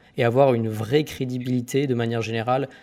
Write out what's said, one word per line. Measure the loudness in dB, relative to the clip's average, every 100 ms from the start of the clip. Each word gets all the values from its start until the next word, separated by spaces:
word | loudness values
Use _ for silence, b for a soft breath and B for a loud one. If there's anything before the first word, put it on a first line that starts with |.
| B 0
et |
avoir | 2 6 4
une | 4 0
vraie | -4 0 0
crédibilité | 0 -6 -6 -6 -2 -2 0 -2 0
de |
manière | 0 0 -2
générale | -2 -4 0 -2 -2 B